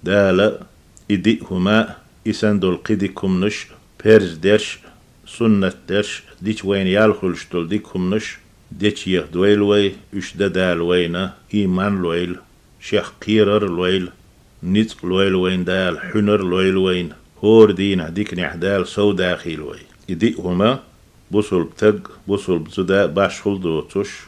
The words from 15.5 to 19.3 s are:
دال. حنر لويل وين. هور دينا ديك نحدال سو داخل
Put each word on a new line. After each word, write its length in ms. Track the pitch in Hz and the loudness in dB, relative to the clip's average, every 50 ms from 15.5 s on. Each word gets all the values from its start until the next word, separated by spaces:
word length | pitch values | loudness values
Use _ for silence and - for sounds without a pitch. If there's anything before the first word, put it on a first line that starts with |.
| 92 92 90 | -2 -2 -2
دال. 360 | 87 92 95 92 90 85 - | -2 -2 -2 -2 -2 -4 -6
حنر 420 | - 92 - 110 104 101 104 101 95 | -10 -6 -2 0 0 2 2 0 0
لويل 320 | 90 87 92 95 95 95 | 0 0 0 2 2 2
وين. 320 | 95 95 92 90 90 87 80 - - - _ _ - - | 2 0 0 0 -2 -4 -8 -12 -18 -20 _ _ -2 2
هور 260 | 104 110 113 110 104 | 6 8 10 8 8
دينا 380 | 98 87 98 101 98 92 82 78 | 6 2 0 0 0 -2 -2 -4
ديك 260 | 82 92 104 - - | -6 -6 -6 -6 -6
نحدال 520 | 87 90 76 76 85 82 95 101 98 90 | -6 -6 -6 -6 -4 -4 -2 0 -2 -2
سو 260 | - - - 104 104 101 | -4 -2 0 2 2 2
داخل 480 | 92 92 90 | 2 0 -2